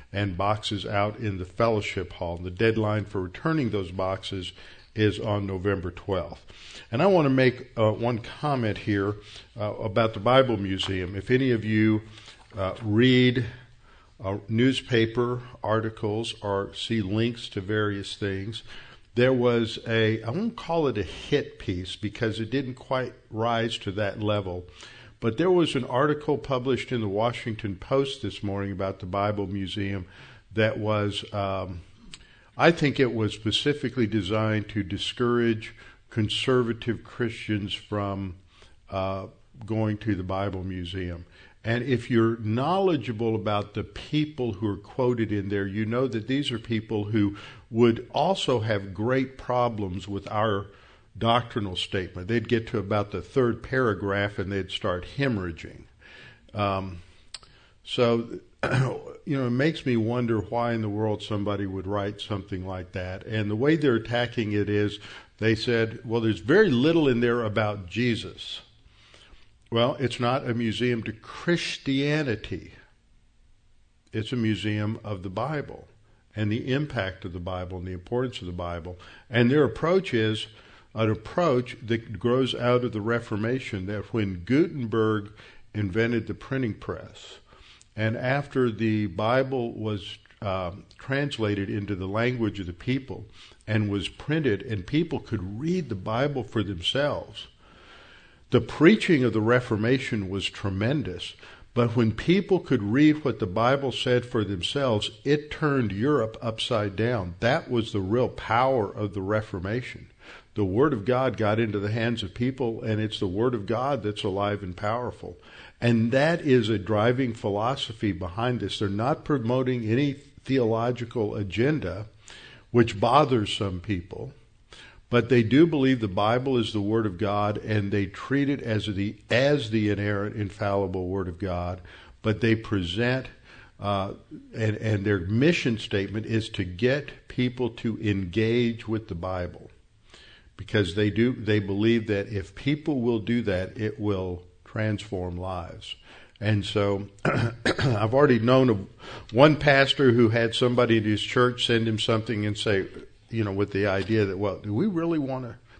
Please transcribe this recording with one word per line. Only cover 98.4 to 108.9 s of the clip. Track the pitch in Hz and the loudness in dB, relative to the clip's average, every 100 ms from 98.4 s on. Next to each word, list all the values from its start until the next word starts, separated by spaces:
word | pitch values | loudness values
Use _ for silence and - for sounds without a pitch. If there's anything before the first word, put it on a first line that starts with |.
| - | 2
the | 127 | 2
preaching | 117 - 156 214 - 156 | 2 6 8 8 6 4
of | 123 | 4
the | 107 | 2
Reformation | 107 123 123 107 113 135 - 110 95 | 4 2 2 0 2 0 0 -4 -4
was | 98 92 | -4 -6
tremendous. | - 101 95 110 151 104 87 - - - - - | -4 -4 -2 0 -2 -4 -8 -12 -16 -20 -20 -6
But | 120 120 123 | 0 2 4
when | 113 | 2
people | 110 - 185 196 180 | 2 2 4 4 0
could | 175 123 | 2 0
read | 101 123 151 151 | 2 4 6 4
what | 139 117 | 0 -2
the | 104 | -2
Bible | 98 120 135 135 | 2 2 2 0
said | 117 131 123 | -2 2 0
for | 117 117 | 0 -2
themselves, | 101 98 90 143 135 107 - - | -2 -2 -4 -2 0 0 -2 -4
it | 139 147 147 | 0 0 0
turned | - 156 139 110 | -2 0 2 0
Europe | 95 127 147 110 110 | 0 0 2 0 -4
upside | 117 110 - 113 104 | -6 -4 -2 0 0
down. | 95 113 123 90 85 | 0 0 0 -4 -2
That | 117 156 - | 0 0 0
was | 123 110 | -2 0
the | 107 | -2
real | 95 117 117 | 0 2 0
power | 113 - 113 131 131 | -2 0 2 4 2
of | 98 | 0